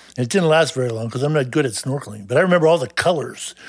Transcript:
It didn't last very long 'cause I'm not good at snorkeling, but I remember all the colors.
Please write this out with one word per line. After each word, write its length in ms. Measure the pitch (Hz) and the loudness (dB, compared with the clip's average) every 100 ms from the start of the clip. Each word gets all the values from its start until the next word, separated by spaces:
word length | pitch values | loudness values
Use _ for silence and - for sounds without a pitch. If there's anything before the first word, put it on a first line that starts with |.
| - - | -12 -6
It 120 | 120 | -2
didn't 200 | 190 165 | 0 4
last 260 | 156 151 | 4 2
very 140 | 131 123 | -2 -4
long 200 | 113 113 | -4 -6
'cause 120 | 123 | -4
I'm 120 | 147 | 0
not 180 | 151 127 | 0 0
good 120 | 151 | 0
at 100 | 135 | -2
snorkeling, 520 | - - 139 107 104 98 | -4 -6 -6 -8 -16 -2
but 100 | 131 | 0
I 40 | |
remember 260 | 185 175 156 | 4 4 4
all 120 | 170 | 4
the 100 | 127 | 0
colors. 640 | - 170 165 - - - - | -2 0 0 -4 -10 -14 -16